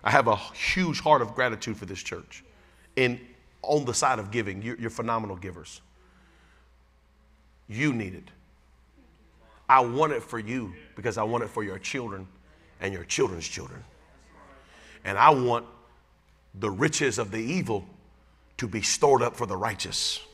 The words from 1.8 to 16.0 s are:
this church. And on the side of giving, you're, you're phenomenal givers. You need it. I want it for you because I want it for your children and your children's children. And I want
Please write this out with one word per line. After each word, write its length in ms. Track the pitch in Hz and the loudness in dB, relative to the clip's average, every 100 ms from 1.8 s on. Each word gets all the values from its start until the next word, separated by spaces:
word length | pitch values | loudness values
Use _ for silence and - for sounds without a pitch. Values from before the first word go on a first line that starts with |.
| 95 | -8
this 160 | 95 | -10
church. 400 | - 90 76 - - - - _ - - | -10 -10 -14 -20 -20 -20 -20 _ -8 0
And 240 | 127 123 - - - _ | 0 0 -12 -20 -20 _
on 220 | - 147 127 | 0 0 2
the 80 | |
side 260 | 117 139 120 | 0 2 0
of 100 | 101 | -2
giving, 320 | 117 101 95 | -2 -2 -6
you're, 160 | 110 123 | -8 -6
you're 140 | 113 | -8
phenomenal 440 | 113 117 113 107 92 | -6 -2 -2 -2 -8
givers. 460 | 95 85 - - - _ - _ - _ _ _ _ _ _ _ _ _ _ _ _ _ - | -12 -14 -18 -20 -20 _ -20 _ -20 _ _ _ _ _ _ _ _ _ _ _ _ _ -12
You 240 | 107 147 | -2 0
need 220 | 120 98 | 0 -4
it. 160 | 92 - - _ _ _ _ _ - - _ _ _ - - - | -8 -18 -20 _ _ _ _ _ -20 -20 _ _ _ -20 -20 6
I 120 | 131 | 6
want 340 | 120 127 156 | 8 4 2
it 80 | 131 | 2
for 160 | - 117 | -4 -8
you 380 | 107 127 107 90 - - | -4 -6 -6 -10 -18 -6
because 220 | 110 107 | -4 0
I 60 | |
want 200 | 107 117 | 0 0
it 60 | 110 | -2
for 140 | - | -4
your 160 | 104 95 | -6 -6
children 480 | - 139 117 98 92 - - - - - | -6 -6 -6 -10 -14 -20 -20 -20 -20 -8
and 120 | 98 | -6
your 100 | 95 87 | -6 -6
children's 420 | - 127 87 80 | 0 0 -2 -10
children. 360 | - 67 - - - - - - - - - - - - - | -10 -14 -16 -20 -20 -20 -20 -20 -20 -20 -20 -20 -20 -20 -10
And 140 | - 98 | -4 8
I 140 | 135 | 8
want 340 | 147 123 117 120 - - - | 8 4 0 -2 -20 -20 -20